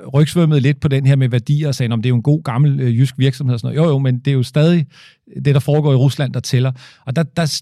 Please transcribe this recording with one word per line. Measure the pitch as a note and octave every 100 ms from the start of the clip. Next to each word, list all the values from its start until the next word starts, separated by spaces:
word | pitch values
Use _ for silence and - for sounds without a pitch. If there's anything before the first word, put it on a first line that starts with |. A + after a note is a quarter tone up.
| C3
rygsvømmede | C3+ D#3 F3 D#3+ D3
lidt | C3 C#3
på | D3
den | C3+ C#3
her | C#3
med | B2+
værdier, | B2 A#2 D3 D3+
og | C3
sagde, | A#2+
"Nå, | A#2
men |
det | B2
er |
jo | B2
en |
god, | D3 D#3
gammel, | D#3+ A#2 D3 C#3
øh, | B2+ A#2
jysk | C3+ -
virksomhed," | C3+ C3 C3
og | A#2+
sådan | B2 B2
noget. | E3
Jo, |
jo, | C#3
men | C3+ B2+
det | C#3
er | C3+
jo |
stadig | B2 D3+ D#3+ F3 C#3+ - - _ _ -
det, | C3+ C#3
der |
foregår | - D3+ D3
i | C3
Rusland, | C3+ - C3
der | B2
tæller. | - B2 C3 B2+ - _ -
Og | B2+
der, |
der | D#3+ - D#3 -